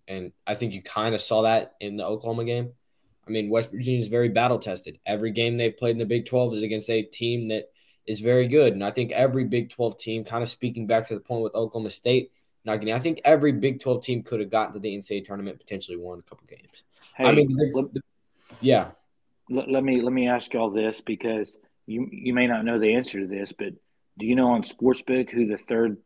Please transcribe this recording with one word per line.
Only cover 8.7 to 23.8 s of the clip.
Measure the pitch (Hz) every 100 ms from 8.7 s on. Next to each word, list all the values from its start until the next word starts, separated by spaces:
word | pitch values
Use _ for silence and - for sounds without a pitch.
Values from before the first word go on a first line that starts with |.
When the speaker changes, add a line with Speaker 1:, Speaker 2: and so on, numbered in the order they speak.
Speaker 1:
and | 98
I | 101
think | 127 120
every | - 131 131
Big | 123 120 -
Twelve | - 113 -
team, | 113 113
kinda | 107 117 117
speaking | - 123 113 107
back | 113 113
to |
the | 104
point | - 117
with | 110
Oklahoma | 110 - 113 104
State, | - 120 127 - _ _ _
not | 110 110
getting, | 107
I | 120
think | 160 156
every | 147 151 147
Big | 120 135 131
Twelve | 135 123
team | - 117
could | - 113
have | 101
gotten | 110 98
to | 104
the | 104
N | 101
C | - 101
A |
A |
tournament, | 98 101 98 69
potentially | - 95 92 87
won | 90 87
a |
couple | - - _
games. | - _ - _ _ - -
Speaker 2:
Hey, |
Speaker 1:
I | 131
mean, | 147 135
the, | 131 143
Speaker 2:
let | 131 143
Speaker 1:
the, | 139 - _ _ _ _ -
yeah. | 127 110 82 - _ _ _ _ -
Speaker 2:
let, | 127 135
let | 135
me, | 135 123
let | 123
me | 131 123
ask | 120 -
y'all | 120 110
this, | 104 110 110
because | - 104 117 110 101 - _ _ -
you, | 113 131
you | - 127
may | 123 123
not | 113
know | 113 117
the | 107
answer | 120 127 98
to | 95
this, | 98 98
but | - 101 -